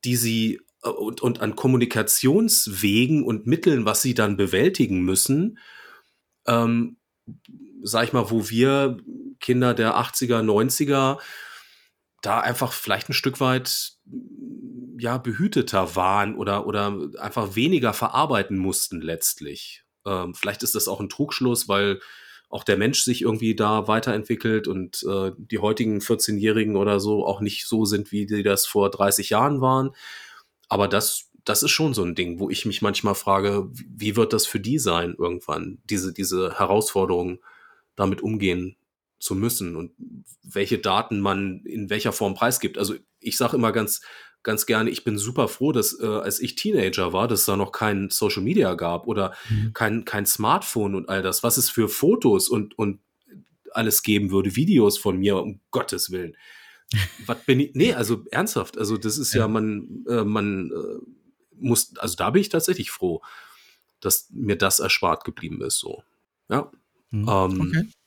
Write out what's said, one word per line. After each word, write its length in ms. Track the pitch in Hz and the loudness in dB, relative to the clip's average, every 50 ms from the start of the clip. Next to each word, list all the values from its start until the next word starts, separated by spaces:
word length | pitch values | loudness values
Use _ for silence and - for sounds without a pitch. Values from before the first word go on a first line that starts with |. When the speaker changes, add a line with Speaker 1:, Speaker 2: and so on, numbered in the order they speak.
| - | 0
Speaker 1:
die 120 | 123 123 | 0 0
sie, 440 | 120 117 117 113 113 113 113 - - - _ _ _ - | 2 2 2 2 2 2 2 0 -2 -8 _ _ _ -6
äh, 40 | 117 | -6
und, 320 | - 113 110 104 120 - - | -4 -2 -4 -6 -4 -2 -2
und 180 | 127 123 - | -2 0 0
an 140 | 107 107 104 | -2 -4 -4
Kommunikationswegen 1700 | - - 127 131 123 120 120 - 113 107 107 - - - 127 143 202 226 220 - - - 110 101 92 - 101 98 110 123 131 156 151 - | 0 2 4 4 4 4 2 2 0 0 2 0 2 4 4 4 6 4 4 4 2 2 0 -4 0 2 4 4 4 4 4 4 2 2
und 220 | - 113 107 104 | 2 0 -2 2
Mitteln, 380 | 117 123 - - 185 156 127 113 | 0 0 4 6 4 4 6 4
was 180 | 107 107 - - | 2 2 2 2
sie 120 | 131 123 | 0 2
dann 220 | 117 110 104 101 | 2 2 2 2
bewältigen 640 | 98 101 90 - 92 120 185 190 - 123 98 98 92 90 | 2 0 2 4 4 4 4 4 2 2 2 2 2 2
müssen, 560 | 90 92 92 - - 135 147 175 220 214 - - - - - - - - - _ _ _ _ _ _ _ _ _ | 2 2 2 2 2 2 2 2 0 -2 -6 -20 -20 -20 -20 -20 -20 -20 -20 _ _ _ _ _ _ _ _ _
ähm, 500 | - 120 117 117 117 117 117 117 117 - _ _ _ _ _ _ - - - _ - - - - - - - - | 2 2 4 4 4 2 2 0 -2 -6 _ _ _ _ _ _ -20 -20 -20 _ -20 -20 -20 -20 -20 -20 -12 -8
sag 220 | 101 110 113 120 | -2 0 0 0
ich 80 | 120 - | 2 2
mal, 180 | 127 113 98 | 0 0 2
wo 180 | 113 113 104 98 | 0 -2 0 0
wir 500 | 110 117 123 135 135 139 139 135 123 101 - - - - - - - _ | 2 2 4 4 4 4 2 0 -2 -4 -10 -14 -16 -14 -14 -14 -14 _
Kinder 340 | - - 123 123 127 123 120 | -2 0 2 4 4 2 2
der 220 | 101 113 113 - | 2 2 2 2
achtziger, 460 | - 120 - - - 135 117 120 113 110 | 0 0 -2 -2 -4 0 2 2 2 2
neunziger, 760 | 110 104 104 110 131 - - 156 139 143 135 135 131 139 139 - - - - - - - - - - _ _ _ _ _ _ _ _ _ _ - | 4 4 4 4 2 0 0 0 2 2 2 2 2 0 -2 -8 -16 -16 -16 -18 -18 -18 -20 -20 -20 _ _ _ _ _ _ _ _ _ _ -2
da 140 | 101 104 117 | 0 0 0
einfach 320 | - 110 120 - 135 120 - | 0 0 -2 -2 -2 -4 -4
vielleicht 360 | - - - 101 98 - - | -6 -4 -4 -4 -4 -2 -4
ein 60 | 127 | -4
Stück 260 | - - 135 131 - | -2 -2 -2 -2 0
weit, 520 | 139 127 127 127 127 - - - - - _ _ _ - - 254 - - - - - - - - - - - 123 123 - - 120 | 0 2 2 0 -2 -4 -4 -4 -4 -8 _ _ _ -14 -14 -14 -14 -14 -16 -16 -14 -14 -14 -14 -14 -16 -14 -16 -16 -16 -14 -8
ja, 200 | 117 117 123 127 | -4 -4 -4 -4
behüteter 760 | 123 123 110 - 165 208 - - 113 - - 98 92 87 - | -4 -4 -2 0 0 0 2 2 0 2 2 0 0 0 0
waren 400 | 95 90 92 98 101 101 101 107 | 0 2 2 2 2 0 0 -2
oder, 300 | - 101 101 98 101 - | -4 -2 -2 -2 -2 -2
oder 300 | - 104 104 101 104 101 98 76 73 - - | -2 -2 -2 -2 -2 -2 -4 -8 -8 -10 -10
einfach 380 | - - - 127 110 98 95 | -10 -6 -4 -4 -4 -2 0
weniger 360 | 107 123 160 190 160 120 113 104 | 0 2 4 4 4 2 2 0
verarbeiten 640 | - 120 110 - 123 151 160 139 107 95 - 101 95 | 0 -2 0 2 2 0 2 2 0 0 0 -2 -2
mussten 420 | 92 95 90 - - - - 85 | 0 0 0 -2 -4 -4 -6 -8
letztlich. 840 | 78 80 82 82 - - - - 78 71 69 - - - - - _ _ _ _ _ | -6 -6 -6 -2 -2 -4 -4 -4 -10 -12 -12 -12 -14 -16 -18 -20 _ _ _ _ _
Ähm, 280 | 101 98 92 90 87 87 | -4 -4 -4 -4 -6 -6
vielleicht 280 | - - 101 98 - - | -6 -4 -4 -4 -4 -4
ist 120 | 123 - | -4 -2
das 140 | 110 - - | -2 -2 -2
auch 120 | 98 - | -2 -4
ein 80 | 104 98 | -6 -8
Trugschluss, 600 | - - 143 151 - - 131 123 120 117 - - | -4 -4 -4 -4 -2 0 0 2 2 0 0 0
weil 320 | 98 98 101 101 98 95 - - - - - - - - _ _ | 0 2 2 2 0 -2 -6 -18 -20 -20 -20 -20 -20 -20 _ _
auch 140 | - 107 - | -12 -8 0
der 140 | - 101 | 2 2
Mensch 260 | 95 104 120 139 - - | 4 4 2 2 2 2
sich 200 | 127 123 123 - | 2 0 0 2
irgendwie 340 | 117 110 107 117 110 110 | 0 0 0 0 0 2
da 320 | - 110 104 107 110 104 107 | 2 2 2 2 2 2 2
weiterentwickelt 800 | 107 113 110 131 113 107 107 - 120 110 - 117 110 107 104 - | 0 0 2 0 -2 -2 0 -2 -4 -2 0 0 0 0 0 -2
und, 340 | 92 95 92 87 - - - | -4 -4 -6 -6 -8 -6 -4
äh, 300 | - 98 98 95 95 - | -2 -2 0 -2 -4 -6
die 220 | - - - - 107 | -8 -12 -6 -6 0
heutigen 420 | 101 104 107 - 123 110 107 101 | 0 0 2 2 0 0 0 -2
vierzehnjährigen 760 | 101 - 117 104 - - 104 101 101 110 107 110 110 107 107 | 0 0 0 0 0 -2 0 0 2 2 2 2 2 2 2
oder 240 | 98 101 104 104 98 | 2 4 4 2 2
so 260 | 98 104 107 107 - | 2 2 0 2 2
auch 140 | - 98 98 | 0 -2 -2
nicht 260 | 107 104 - - - | -2 -4 -4 -6 -4
so 180 | - - 110 110 | -2 0 2 2
sind, 280 | 101 107 101 101 - - | 2 2 0 -2 -2 -4
wie 140 | 104 104 | -4 -4
die 160 | 98 107 104 98 | -2 -2 0 2
das 240 | 104 98 95 - | 2 2 2 0
vor 240 | - - 104 98 98 | 0 2 2 2 2
dreißig 400 | 101 - 101 101 101 - 98 - | 2 2 2 2 2 0 0 0
Jahren 300 | 110 107 120 143 147 139 | 2 2 4 2 2 2
waren. 300 | 127 131 131 131 131 135 - - - - - - - - - - _ _ _ _ _ _ | 2 2 4 4 2 0 -4 -8 -20 -18 -18 -18 -18 -20 -20 -20 _ _ _ _ _ _
Aber 180 | - 98 101 | 0 0 2
das, 440 | 98 - 101 - - - - - _ _ - _ | 2 2 2 0 0 -4 -4 -8 _ _ -16 _
das 180 | - 104 - - | -2 0 0 2
ist 100 | 151 - | 2 2
schon 220 | - 160 156 127 | 2 2 0 2
so 100 | 113 92 | 0 -2
ein 100 | 87 85 | -2 -2
Ding, 240 | 82 90 85 85 87 | -2 -4 -4 -2 -4
wo 100 | 98 - | -4 -4
ich 140 | - - - | -4 -4 -4
mich 160 | 113 98 - | -4 -4 0
manchmal 340 | - 104 101 - - 107 98 | 0 0 0 2 0 0 0
frage, 520 | - - - 98 98 98 101 101 101 92 - - | 0 2 2 2 4 4 2 0 0 -2 -4 -8
wie, 140 | - - - - | -16 -16 -16 -12
wie 200 | - 104 107 101 | -4 -4 -2 2
wird 160 | 117 113 110 - | 4 2 4 4
das 140 | 107 - | 0 0
für 140 | - - 104 | 0 -2 -4
die 180 | 95 107 135 156 | -2 0 0 2
sein 360 | 123 104 85 85 87 87 87 - | 2 2 2 2 0 -2 -2 -2
irgendwann, 600 | 85 87 87 87 - - 76 82 85 82 95 - _ - | -2 -2 -2 -4 -4 -4 -6 -4 -4 -8 -10 -14 _ -4
diese, 220 | 104 98 92 95 85 | -4 -2 -2 -4 -4
diese 460 | - 98 90 92 92 92 90 85 - | -4 -4 -2 0 0 0 -2 0 0
Herausforderung, 840 | 104 87 98 107 107 - - 101 95 - 92 87 87 87 90 90 _ - - - - - - _ _ _ _ | 0 2 4 2 2 2 0 0 2 2 2 0 0 -2 -6 -8 _ -20 -20 -20 -20 -20 -20 _ _ _ _
damit 240 | - 101 95 101 - - | -2 0 0 0 0 -2
umgehen 540 | 107 110 107 98 95 87 90 90 92 107 _ _ _ _ _ _ _ _ _ | -4 -2 0 0 0 0 0 -2 -6 -10 _ _ _ _ _ _ _ _ _
zu 160 | - - 98 | -8 -4 -2
müssen 400 | 95 104 117 113 - 98 87 85 | 0 0 0 -2 -2 -6 -6 -6
und 160 | 78 85 85 _ _ - - - - - - - _ _ | -8 -10 -10 _ _ -18 -18 -18 -18 -20 -20 -20 _ _
welche 360 | 98 - 98 101 98 110 101 | -8 -4 -4 -2 0 -2 -2
Daten 420 | - 101 92 101 113 - 113 101 | 0 0 0 0 0 -2 -2 -2
man 440 | 98 98 98 95 98 98 92 - - | 0 0 0 0 -2 -4 -6 -8 -12
in 240 | - - 110 104 95 | -12 -10 -8 -6 -4
welcher 220 | 104 104 - 113 104 | -4 -2 0 -2 0
Form 220 | - 110 98 95 | 0 -2 -2 0
preisgibt. 420 | - - 120 123 - - 98 - | 0 0 0 0 0 -2 -4 -4
Also 180 | - 104 98 104 - _ _ _ _ | -2 -4 -4 -4 -6 _ _ _ _
ich 160 | - 123 - - | -8 -6 -2 0
sag 160 | 127 117 - | 0 0 2
immer 180 | 131 117 113 98 | 2 2 2 2
ganz, 300 | 117 107 101 - - - - - - - - _ _ _ | 2 0 0 -4 -6 -8 -14 -20 -20 -20 -20 _ _ _
ganz 240 | - 107 107 - | -4 -2 -2 0
gerne, 240 | - 113 110 110 117 | 0 2 2 2 0
ich 140 | 113 - - | -2 -2 -4
bin 120 | 123 107 | -4 -2
super 320 | 104 95 117 123 - 127 107 | -2 -4 -4 0 0 0 0
froh, 240 | - - 127 147 156 | 0 0 0 0 2
dass, 260 | 117 107 - - - | 2 0 0 -2 -2
äh, 80 | 113 | -4
als 340 | 107 107 107 - 98 - - | -2 -2 -2 -2 -4 -4 -4
ich 160 | - - - | -6 -8 -8
Teenager 560 | - - 208 214 160 101 95 92 - 92 90 85 | -4 -4 0 2 2 2 2 2 0 -2 0 2
war, 120 | 92 107 120 | 0 2 2
dass 180 | 117 95 - | 2 0 2
da 100 | - 98 | 2 2
noch 160 | 98 101 - - | 0 0 -2 -2
kein 380 | - 113 107 104 98 98 95 | -2 0 0 0 0 -2 -2
Social 320 | - - - 104 - - 95 | -2 0 0 0 0 0 -2
Media 320 | 113 180 208 147 95 90 | 0 2 4 4 2 2
gab 320 | 80 - 85 85 87 - | -2 -2 -2 -2 -4 -4
oder 260 | 117 110 104 98 92 - - - - | -4 -2 0 -2 -2 -4 -10 -4 -2
Speaker 2:
Mhm. 240 | 110 107 104 110 110 | -2 0 0 -2 -2
Speaker 1:
kein, 320 | - 117 107 107 117 104 | -2 -2 0 0 -2 -4
kein 220 | - - 104 104 | -4 -4 -2 0
Smartphone 680 | - - - 107 110 147 185 190 - - 120 107 101 98 | 0 0 0 2 2 2 2 0 -2 -2 -2 0 0 -2
und 140 | 95 87 - | -4 -4 -2
all 140 | 95 95 92 | -2 -2 0
das, 200 | 95 90 - - | 0 -2 0 0
was 140 | 117 117 | 2 2
es 140 | - 123 - | 2 0 0
für 180 | - - 113 104 | 2 2 2 2
Fotos 600 | - - - 156 220 240 - 127 104 95 - - | 2 2 4 4 4 6 6 4 4 4 2 2
und, 260 | 113 113 104 104 - | 0 0 -2 -4 -4
und 240 | - 110 101 98 - _ _ _ _ _ _ - - - _ _ _ _ - | -2 -2 -2 -2 -4 _ _ _ _ _ _ -20 -20 -20 _ _ _ _ -8
alles 320 | - 110 117 113 104 - - | -4 -2 0 2 2 0 2
geben 280 | - 107 104 101 95 | 4 2 4 4 2
würde, 260 | 92 98 92 98 92 | 2 2 2 2 0
Videos 420 | 120 151 175 208 143 107 101 101 - | 0 2 4 6 8 8 6 4 2
von 180 | - 104 92 92 | 0 0 0 2
mir, 180 | 95 101 101 92 | 2 2 2 0
um 220 | - 104 101 98 _ _ | -2 -4 -8 -12 _ _
Gottes 400 | - 127 107 - - 131 - - | -4 -4 -4 -4 -4 -6 -4 -4
Willen. 260 | 90 92 90 82 - _ - - - - - - - - _ _ - | -4 -6 -8 -8 -12 _ -20 -20 -20 -20 -20 -20 -20 -20 _ _ -2
Speaker 2:
<laughs> 340 | 107 98 90 - - - | -2 -2 -2 -6 -14 -6
Speaker 1:
Was 160 | - 117 - - | -6 -6 -6 2
bin 140 | - 110 127 | 2 4 4
ich, 100 | 143 143 - | 4 0 2
nee, 200 | 131 165 247 196 | 2 4 4 4
also 300 | 127 117 104 117 107 - - | 0 0 0 0 -2 -2 -4
ernsthaft, 460 | - 127 185 220 - - 92 - - | -2 -2 -2 0 -2 -4 -4 -4 -6
also 220 | - 110 101 110 104 | -6 -4 -2 -2 -2
das 180 | 101 110 107 | -2 -2 -2
ist 160 | 151 139 - - | -2 -2 0 2
ja, 100 | 123 113 | 2 2
Speaker 2:
Ja. 60 | 107 | 2
Speaker 1:
man, 560 | 110 110 107 107 107 104 - - - - - | 2 0 0 0 -2 -4 -8 -10 -12 -12 -6
äh, 180 | - 120 117 110 | -2 0 0 0
man, 460 | 104 104 107 104 104 101 95 92 78 | 2 0 0 0 0 -2 -2 -4 -6
äh, 340 | - - 71 - - - - - - _ _ _ _ _ _ _ _ | -6 -8 -8 -8 -10 -12 -14 -18 -20 _ _ _ _ _ _ _ _
muss, 400 | - - - 117 - - - - | -6 0 0 2 2 0 -4 -6
also 200 | - - 113 87 | -8 -8 -8 -4
da 120 | - 92 95 | -2 -2 2
bin 120 | 127 190 196 | 2 2 2
ich 80 | 208 | 2
tatsächlich 400 | - 160 160 - 180 - - - | 0 -2 0 0 -2 -2 -4 -8
froh, 320 | - - - 90 82 80 - - - - - - - - - - _ _ _ _ _ _ | -8 -4 -2 -2 -2 -4 -8 -14 -20 -20 -20 -20 -20 -20 -20 -20 _ _ _ _ _ _
dass 280 | - 101 90 - - _ | -2 -2 -2 -2 -2 _
mir 280 | - - - 104 101 - | -10 -6 -2 -2 0 2
das 220 | - 95 95 - | 2 2 2 2
erspart 440 | - 95 - - - 90 78 - - | 2 0 0 2 2 2 0 0 -2
geblieben 380 | - - - - 82 80 - - | -10 -10 -8 -10 -10 -8 -6 -6
ist, 160 | - - - | -4 -4 -4
so. 240 | - - - - - _ _ _ _ _ _ _ _ _ | -4 -6 -10 -12 -14 _ _ _ _ _ _ _ _ _
Ja. 200 | 101 135 143 - _ _ _ _ _ _ _ _ | -4 -4 -4 -4 _ _ _ _ _ _ _ _
Speaker 2:
Mhm. 180 | - 107 104 110 | -4 -2 0 2
Speaker 1:
Ähm, 320 | 107 98 95 95 95 92 - 90 | 2 2 4 2 2 0 0 0
Speaker 2:
Okay. 180 | 87 160 - - - _ _ | 0 0 -2 -2 -8 _ _